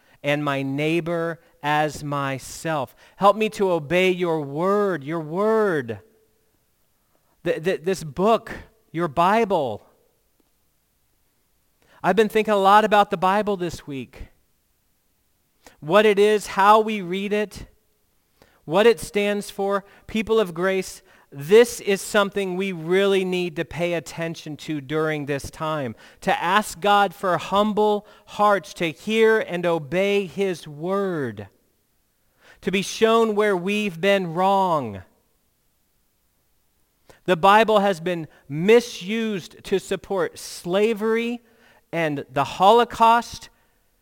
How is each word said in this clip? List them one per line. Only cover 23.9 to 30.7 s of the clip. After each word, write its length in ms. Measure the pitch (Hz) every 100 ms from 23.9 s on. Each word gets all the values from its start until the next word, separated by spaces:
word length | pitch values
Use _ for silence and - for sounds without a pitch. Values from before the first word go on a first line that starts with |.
attention 640 | 170 165 - 165 165 156 143
to 240 | - 151
during 460 | 135 156 156 151 143
this 220 | 139 -
time, 460 | - 156 156 123 - - -
to 240 | 190 147
ask 380 | 165 202 208 170
God 340 | 202 202 196 -
for 220 | 190 165
humble 680 | - 196 214 208 214 208 - - -
hearts 480 | - 208 196 -
to 180 | - 170
hear 480 | - 214 220 220 220
and 260 | 151 175 175
obey 600 | 165 139 175 196 202 185
his 420 | 156 196 165
word, 800 | 156